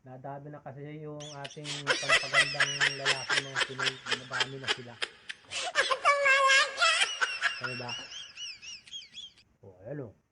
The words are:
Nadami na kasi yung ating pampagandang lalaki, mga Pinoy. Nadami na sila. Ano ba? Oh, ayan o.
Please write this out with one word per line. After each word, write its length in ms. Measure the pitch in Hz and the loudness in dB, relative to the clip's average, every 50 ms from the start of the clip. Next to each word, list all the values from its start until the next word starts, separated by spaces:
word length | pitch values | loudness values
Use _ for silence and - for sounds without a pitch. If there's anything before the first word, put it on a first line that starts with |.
Nadami 500 | _ 131 127 131 135 139 139 143 139 151 | _ -18 -18 -12 -10 -10 -10 -10 -12 -12
na 80 | 151 143 | -14 -14
kasi 220 | _ 143 123 143 139 151 151 156 | _ -14 -12 -12 -12 -12 -12 -10
yung 220 | 151 151 151 151 147 147 143 139 | -10 -10 -10 -10 -10 -10 -10 -10
ating 240 | 139 139 - 156 147 147 143 147 143 - | -12 -12 -12 -10 -8 -8 -8 -6 0 0
pampagandang 1120 | - - - - 640 587 - - 539 679 622 - - - - - - - - - - - | 0 0 4 2 2 2 2 2 2 2 2 2 2 0 0 0 2 2 2 0 0 0
lalaki, 340 | - - - 466 - - - - - 135 | 2 2 2 2 0 0 0 0 0 -2
mga 120 | 135 - 508 | -2 -2 -2
Pinoy. 280 | - 131 127 120 101 101 - - - | -2 -2 -2 -2 -2 -2 -4 -4 -4
Nadami 440 | - 127 123 127 120 - - 135 135 135 | -4 -4 -4 -6 -2 -2 -2 -2 -2 -8
na 80 | 131 120 - | -4 -4 -4
sila. 160 | 127 120 120 117 - - - - - - - - - - - - - 539 719 - 605 539 - 539 480 - 622 571 571 554 554 539 554 554 539 539 554 605 554 - - 698 659 - 698 807 - - - - - - - - - - - | -4 -4 -14 -8 -8 -8 -8 -8 -20 -16 -16 -16 -16 -14 -8 -6 -4 -4 0 0 0 2 2 0 4 6 4 6 6 6 6 6 8 8 8 8 8 6 4 2 4 4 4 6 4 2 2 2 -2 -2 -2 0 -2 -2 -2 -2 -2
Ano 120 | 131 127 127 123 | -6 -6 -6 -6
ba? 100 | 123 123 120 - - - - - - - - - - - - - - - - - _ - - - - - - - - - _ - _ _ _ _ - | -6 -6 -8 -8 -10 -12 -14 -14 -14 -16 -14 -12 -12 -12 -12 -14 -14 -16 -16 -16 _ -12 -12 -12 -12 -12 -14 -16 -16 -16 _ -20 _ _ _ _ -20
Oh, 100 | 101 92 90 | -20 -20 -18
ayan 240 | 95 113 143 147 131 | -14 -10 -10 -10 -10
o. 40 | 107 92 _ _ _ | -12 -14 _ _ _